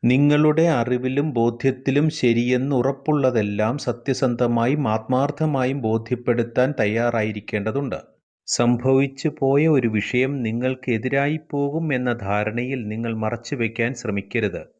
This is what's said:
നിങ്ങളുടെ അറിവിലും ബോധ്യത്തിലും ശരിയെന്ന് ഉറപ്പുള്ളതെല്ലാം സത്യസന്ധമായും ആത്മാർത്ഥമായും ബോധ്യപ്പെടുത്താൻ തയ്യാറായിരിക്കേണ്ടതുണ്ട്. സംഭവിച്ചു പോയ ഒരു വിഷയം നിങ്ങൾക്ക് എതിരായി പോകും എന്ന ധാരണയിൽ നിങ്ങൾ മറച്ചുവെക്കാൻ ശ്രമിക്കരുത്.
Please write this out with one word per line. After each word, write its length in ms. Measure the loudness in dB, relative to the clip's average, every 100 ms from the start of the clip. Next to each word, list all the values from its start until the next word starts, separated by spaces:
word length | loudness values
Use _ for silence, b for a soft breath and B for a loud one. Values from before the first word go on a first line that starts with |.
നിങ്ങളുടെ 600 | 4 4 4 6 4 4 4
അറിവിലും 640 | 4 2 0 0 -2 0
ബോധ്യത്തിലും 760 | 2 2 2 -2 0 0 2 2
ശരിയെന്ന് 640 | 2 2 2 2 0 2 0
ഉറപ്പുള്ളതെല്ലാം 1000 | 0 -2 0 2 2 2 0 0 0 0
സത്യസന്ധമായും 1080 | -4 -4 -4 0 0 0 0 2 2 0 0
ആത്മാർത്ഥമായും 960 | -2 0 0 0 0 -2 0 -2 -2
ബോധ്യപ്പെടുത്താൻ 920 | 0 -2 -2 -4 0 0 0 0 0 2
തയ്യാറായിരിക്കേണ്ടതുണ്ട്. 1200 | 0 2 0 0 -2 -4 -6 -4 -2 -4 -4 -8 -12 _ _ _ -8
സംഭവിച്ചു 840 | 0 2 2 2 2 2 -2 -6 -2
പോയ 280 | 0 2 4
ഒരു 200 | 2 2
വിഷയം 560 | -2 -2 0 0 -2
നിങ്ങൾക്ക് 480 | -4 -2 -2 -4 -2
എതിരായി 480 | -2 0 0 0 -4 -6
പോകും 420 | -4 -2 -2 -2
എന്ന 200 | -2 -2
ധാരണയിൽ 760 | -2 -2 -2 0 -4 -4 -6 -6
നിങ്ങൾ 260 | -4 -4
മറച്ചുവെക്കാൻ 800 | -2 -2 -4 -6 -4 -4 -2 -4
ശ്രമിക്കരുത്. 680 | -4 -4 -4 -4 -2 -2 -4 -12